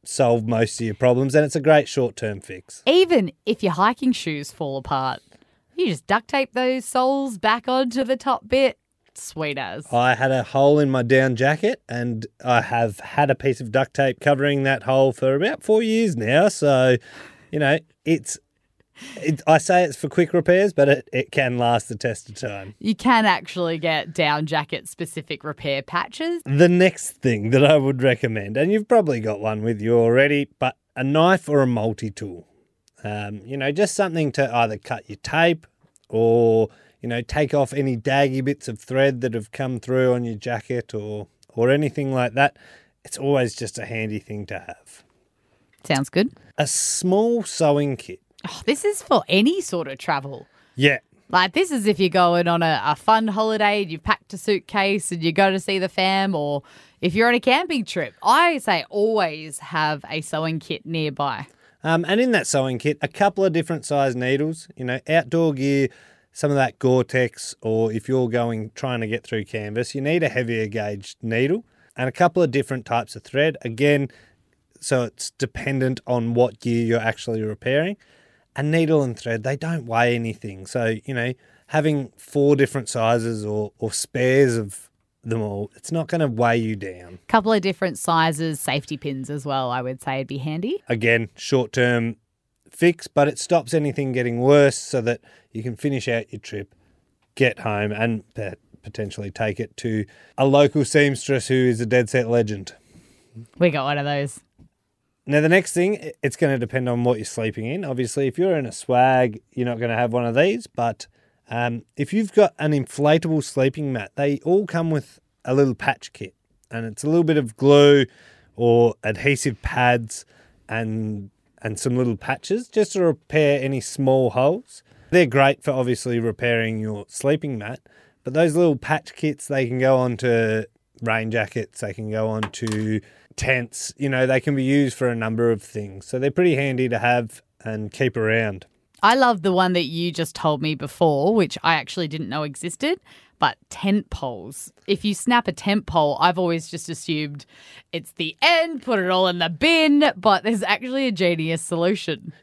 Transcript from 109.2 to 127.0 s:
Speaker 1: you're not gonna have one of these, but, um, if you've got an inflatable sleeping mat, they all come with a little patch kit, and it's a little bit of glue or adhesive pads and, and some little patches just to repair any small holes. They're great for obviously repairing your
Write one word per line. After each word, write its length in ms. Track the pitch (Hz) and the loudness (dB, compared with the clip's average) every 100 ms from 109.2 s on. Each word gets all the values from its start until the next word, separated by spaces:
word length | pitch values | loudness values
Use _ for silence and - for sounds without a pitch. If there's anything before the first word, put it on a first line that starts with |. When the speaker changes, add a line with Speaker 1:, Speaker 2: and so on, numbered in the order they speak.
| 123 107 _ | 2 -2 _
Speaker 1:
you're 140 | 123 123 | -6 -4
not 120 | 117 | -2
gonna 200 | 120 113 | -2 -2
have 160 | 120 | 0
one 120 | 120 117 | 0 0
of 100 | 120 | 2
these, 320 | 185 233 - | 2 0 -6
but, 400 | - 117 - - _ _ _ - | -4 -4 -4 -14 _ _ _ -8
um, 340 | 120 120 117 - - | -4 -4 -4 -10 -8
if 160 | 135 | -4
you've 200 | 214 208 | -2 0
got 200 | 214 196 - | 4 2 2
an 120 | 156 | -2
inflatable 720 | 147 123 - 147 165 165 156 | -2 -2 0 2 2 2 -2
sleeping 480 | - 135 135 156 143 | -2 0 0 -2 -6
mat, 200 | 120 98 - | -6 -6 -4
they 240 | 143 139 160 | -2 -2 0
all 200 | 190 202 | 0 0
come 240 | 165 165 | -2 -2
with 300 | 151 - _ _ _ | -2 -4 _ _ _
a 100 | - | -2
little 220 | 135 139 - | 2 2 0
patch 380 | - - - | -2 -4 -6
kit, 200 | - 95 _ _ _ - | -16 -16 _ _ _ -12
and 140 | 113 113 | -10 -8
it's 180 | 107 | -6
a 40 | 147 | 0
little 180 | 170 160 | 2 2
bit 120 | 151 | 2
of 200 | 117 - | 0 2
glue 480 | 139 143 143 143 123 _ - _ _ - | 6 8 10 8 4 _ -20 _ _ 0
or 400 | 117 117 117 - | 4 6 4 2
adhesive 580 | 107 104 147 135 139 110 | -6 -2 0 0 -2 -4
pads 640 | - 127 123 120 110 - - _ _ _ - | -6 0 2 2 -2 -14 -18 _ _ _ -10
and, 600 | 110 110 110 107 101 98 _ _ _ | -6 -4 -4 -4 -6 -12 _ _ _
and 180 | 110 107 | -10 -6
some 160 | 131 123 | -2 0
little 220 | 123 104 | 0 -2
patches 500 | - 135 - 226 - | -6 -6 -4 -6 -2
just 260 | 214 208 | -2 0
to 100 | 196 | 0
repair 580 | 170 147 - 156 147 143 | 0 0 -2 2 2 2
any 180 | 135 135 | 0 -4
small 520 | - - 131 131 123 | -6 -2 2 2 2
holes. 520 | 123 143 214 - - _ _ - | 2 0 0 -6 -20 _ _ 0
They're 160 | 180 139 | 4 4
great 380 | 135 139 139 | 4 4 2
for 80 | 147 | -2
obviously 480 | 131 127 117 127 117 | -2 -2 -2 -2 -2
repairing 600 | 113 107 120 117 113 110 | -2 -2 0 0 0 -4
your 260 | 110 104 | -6 -8